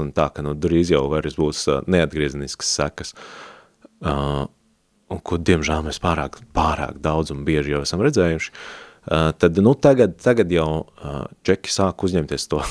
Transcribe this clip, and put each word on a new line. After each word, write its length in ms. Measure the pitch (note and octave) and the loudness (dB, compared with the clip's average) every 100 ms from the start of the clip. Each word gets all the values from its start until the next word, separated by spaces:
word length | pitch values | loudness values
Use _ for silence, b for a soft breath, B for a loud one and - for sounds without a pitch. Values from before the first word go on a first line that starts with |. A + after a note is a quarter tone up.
un 100 | D2 | -4
tā, 140 | D2+ D2 | 0 -2
ka, 160 | - D2 | -2 -6
nu, 80 | |
drīz 400 | D2+ E2 E2+ F2 | -2 2 2 4
jau 140 | D2+ C#2 | 2 2
vairs 300 | D#2 D2+ C#2 | -2 -4 -2
būs, 260 | D#2 D#2 - | -2 0 -2
ā, 60 | C#2 - | -2 2
neatgriezeniskas 800 | F2+ D#2 D#2 D2 C#2+ C#2 - - | 2 2 0 -4 -4 -10 -8 -6
sekas. 460 | - D2+ - - - B B B B B B - - - | -2 -4 -6 -14 -14 B B B B B B -20 -8 -4
Ā, 80 | C#2+ C#2+ C#2 C#2+ _ _ _ _ _ - | -2 -2 -2 -6 _ _ _ _ _ -12
un 160 | E2+ - | -10 -4
ko, 160 | E2+ | -4
diemžēl, 440 | E2 E2+ D2+ D#2 D#2 | 2 2 2 -2 -2
mēs 140 | - | -4
pārāk, 340 | F2 D#2 C#2 - - | -2 -2 -4 -10 -8
pārāk 480 | - D2+ C#2+ C#2 - | -2 -2 -2 -6 -4
daudz 320 | D#2 D#2 D#2+ | -2 0 -2
un 120 | C#2+ D2 | -4 0
bieži 260 | D2+ C#2+ | 0 0
jau 80 | D2 C#2+ | -2 -2
esam 180 | F2 C3+ | 0 2
redzējuši. 480 | B2+ F2 D#2+ - B B B B B | 4 2 2 -6 B B B B B
Ā, 300 | - D#2+ D#2+ - | -2 2 2 4
tad, 220 | F2 E2+ | 2 6
nu, 140 | G#2 D3 | 4 6
tagad, 400 | D3 C3 G#2+ - | 4 6 4 2
tagad 300 | B2+ A#2 F2 | 2 2 2
jau, 320 | E2+ D#2 D#2+ - - | 2 2 -2 -6 -12
ā, 300 | D2 C#2+ - - | -10 -8 -10 -8
džeki 280 | - F#2+ - | 0 0 0
sāk 320 | - F#2+ - F#2+ | 0 0 0 0
uzņemties 400 | F2 D2 C#2+ - | 0 0 -4 -4
to 100 | D2+ - | -4 -4